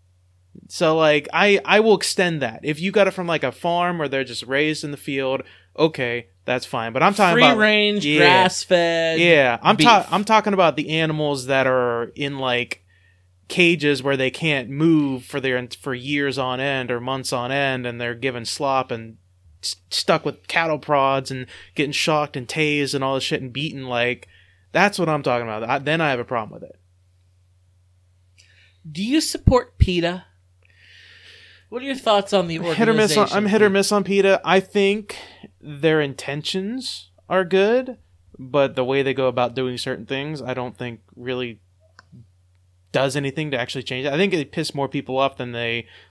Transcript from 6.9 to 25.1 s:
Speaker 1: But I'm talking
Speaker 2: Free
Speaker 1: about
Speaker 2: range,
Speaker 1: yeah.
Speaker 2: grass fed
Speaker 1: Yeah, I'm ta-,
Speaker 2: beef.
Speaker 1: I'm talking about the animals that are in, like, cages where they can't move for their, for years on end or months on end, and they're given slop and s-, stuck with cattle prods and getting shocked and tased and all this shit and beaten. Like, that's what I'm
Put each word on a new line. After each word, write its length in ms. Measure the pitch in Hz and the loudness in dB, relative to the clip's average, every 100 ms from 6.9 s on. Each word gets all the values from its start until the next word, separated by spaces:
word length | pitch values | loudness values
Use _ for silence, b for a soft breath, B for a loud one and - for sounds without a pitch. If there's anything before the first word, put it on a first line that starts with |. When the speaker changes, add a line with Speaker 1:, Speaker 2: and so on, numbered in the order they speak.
Speaker 1:
But 100 | 123 | 2
I'm 100 | 180 | 2
talking 220 | 208 185 202 | 4 2 6
Speaker 2:
Free 80 | |
Speaker 1:
about 140 | - 220 | 4 6
Speaker 2:
range, 480 | 214 214 208 208 147 | 4 4 2 0 0
Speaker 1:
yeah. 140 | 151 | 4
Speaker 2:
grass 440 | 175 185 185 - | 6 6 4 0
fed 560 | - 180 170 165 165 160 | 0 2 2 0 0 2
Speaker 1:
Yeah, 400 | 175 156 127 117 | 6 6 4 2
I'm 140 | 165 165 | 2 4
ta-, 240 | 240 208 | 6 6
Speaker 2:
beef. 40 | - | 4
Speaker 1:
I'm 100 | 180 | 0
talking 300 | 208 220 214 | 4 2 4
about 240 | 190 170 147 | 4 2 2
the 140 | 151 | -2
animals 560 | 160 160 156 147 139 127 | -2 0 0 -2 -2 0
that 200 | 135 131 | 0 2
are 380 | 127 123 117 117 - | 2 0 -2 -6 -6
in, 240 | 143 139 | -8 -4
like, 460 | 131 120 120 - _ _ _ _ _ _ - | -2 -2 -4 -10 _ _ _ _ _ _ -4
cages 520 | - 175 170 147 139 | 2 4 4 0 0
where 140 | 135 139 | 0 0
they 160 | 131 | -2
can't 380 | - 160 139 117 | -2 -2 -2 -4
move 560 | 139 165 156 143 131 - | 0 4 4 2 -4 -6
for 160 | 143 | -6
their, 260 | 131 123 123 - | -2 -2 -4 -10
for 120 | 139 | -10
years 440 | 123 131 143 143 131 | -8 -4 -4 -2 -2
on 240 | 127 127 | -4 -4
end 280 | 139 135 123 | -4 -4 -4
or 120 | 120 | -6
months 320 | 127 135 120 | -4 -6 -4
on 180 | 127 123 | -4 -4
end, 340 | 139 135 131 123 | -2 -2 -2 -6
and 140 | 120 | -6
they're 160 | 120 117 | -8 -6
given 300 | 131 120 110 | -6 -6 -8
slop 460 | - 139 135 127 | -4 -2 -2 -2
and 260 | 117 113 113 _ _ _ _ | -8 -10 -20 _ _ _ _
s-, 140 | - - _ | -12 -12 _
stuck 320 | - - 160 | -4 0 0
with 240 | 151 - - | -2 -8 -4
cattle 320 | 170 165 151 | -2 0 -2
prods 520 | - 147 135 135 131 | 0 2 2 0 -4
and 160 | 131 123 B B - | -10 -12 B B -4
getting 160 | 147 | -2
shocked 460 | 135 - 151 147 139 | -2 0 0 -2 -6
and 100 | 120 | -6
tased 480 | 160 151 147 139 139 | -2 0 0 -2 -2
and 80 | |
all 120 | 135 135 | -2 -2
this 100 | - | -2
shit 160 | 156 | -4
and 100 | 131 | -6
beaten. 360 | 135 160 135 127 | -8 -8 -8 -6
Like, 420 | 120 123 123 - b b b b | -2 -2 -4 -12 b b b b
that's 260 | 160 202 202 | 2 2 2
what 120 | |
I'm 120 | 160 | -2